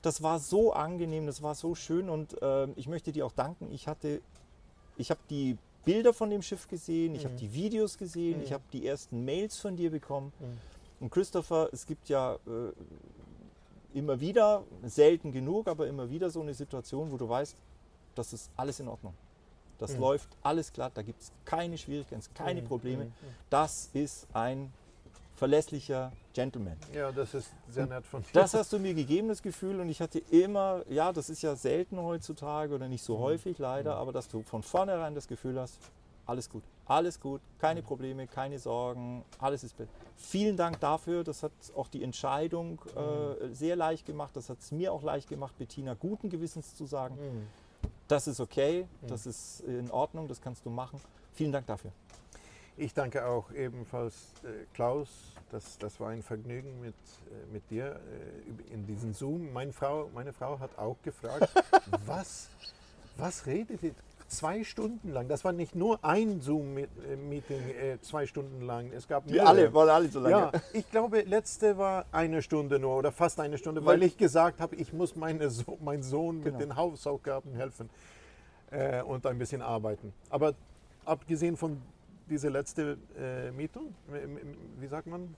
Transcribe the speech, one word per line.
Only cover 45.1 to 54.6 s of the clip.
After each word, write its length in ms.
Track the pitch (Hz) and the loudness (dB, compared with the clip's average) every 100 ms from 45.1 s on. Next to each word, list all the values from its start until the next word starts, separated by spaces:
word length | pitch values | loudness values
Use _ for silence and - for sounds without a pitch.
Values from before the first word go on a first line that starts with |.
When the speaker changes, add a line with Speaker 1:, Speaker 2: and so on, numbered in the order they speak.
| 143 - | -4 -4
Speaker 1:
gemacht, 300 | 143 135 - | -8 -10 -10
Bettina 360 | 123 - 135 | -12 -8 -8
guten 340 | 117 175 214 214 | -6 -4 -4 -6
Gewissens 480 | 170 165 165 - - | -6 -6 -8 -14 -14
zu 100 | 143 | -8
sagen, 300 | 139 131 131 | -6 -6 -8
Speaker 2:
Mhm. 300 | 143 120 107 - - - - - - | -10 -8 -10 -16 -20 -8 -8 -8 2
Speaker 1:
„Das 220 | 147 - | 2 2
ist 100 | 135 | -4
okay, 480 | 120 - 139 175 180 - | -2 2 4 4 -2 -10
Speaker 2:
Mhm. 60 | 127 | -10
Speaker 1:
das 180 | 120 127 | -8 -8
ist 340 | 113 - - | -10 -12 -12
in 280 | - 123 123 | -6 -6 -2
Ordnung, 380 | 123 151 160 151 | 0 -2 -2 -10
das 120 | 127 | -10
kannst 240 | - 123 | -10 -10
du 60 | - | -8
machen.“ 300 | 117 127 139 - - - | -8 -8 -12 -18 -20 -20
Vielen 180 | - 151 | -2 0
Dank 160 | 139 131 | 0 -2
dafür. 240 | 104 104 - - - - - - - - - | -8 -8 -16 -20 -20 -20 -20 -20 -20 -20 -8
Speaker 2:
Ich 180 | 143 | -4
danke 320 | - 135 135 123 | -2 0 0 0
auch 260 | 120 - | 0 -2
ebenfalls, 600 | 143 127 123 113 123 117 - - - | -6 -6 -6 -8 -4 -4 -6 -20 -16
äh, 200 | 127 110 | -12 -12